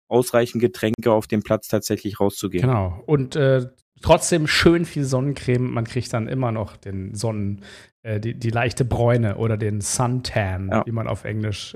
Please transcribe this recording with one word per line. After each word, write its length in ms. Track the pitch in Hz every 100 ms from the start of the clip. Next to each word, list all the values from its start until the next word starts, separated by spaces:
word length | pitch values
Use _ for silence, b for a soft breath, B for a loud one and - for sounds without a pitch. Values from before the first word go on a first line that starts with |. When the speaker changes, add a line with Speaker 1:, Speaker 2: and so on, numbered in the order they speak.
| -
Speaker 1:
ausreichend 540 | 117 123 120 120 117
Getränke 500 | 120 - 110 113 117
auf 160 | 110 -
dem 160 | 110
Platz 240 | - 107 -
tatsächlich 520 | 107 - 104 104 -
rauszugehen. 440 | 101 - 101 87 127
Speaker 2:
Genau. 380 | 117 92 85 -
Und, 300 | 147 127 160
äh, 320 | 135 131 123 _ _ _
trotzdem 460 | - 160 - 170 151
schön 380 | - 170 170 165
viel 180 | 147 131
Sonnencreme. 680 | 131 143 135 - 123 123
Man 140 | 120 113
kriegt 260 | 127 -
dann 140 | 120 113
immer 240 | 131 123
noch 240 | 110 101 -
den 360 | 101 98 95 104
Sonnen-, 460 | 113 107 101 98 B B B _
äh, 160 | 113 107
die, 140 | 113 -
die 120 | 113
leichte 340 | 117 123 - 123
Bräune 520 | 113 120 120 110 98
oder 180 | 113 107
den 220 | 107 104
Suntan, 880 | 98 - 123 127 - 117 95 92 95
Speaker 1:
Ja. 140 | 110 120
Speaker 2:
wie 60 |
man 160 | 113 117
auf 160 | 104
Englisch, 500 | - 107 107 101 -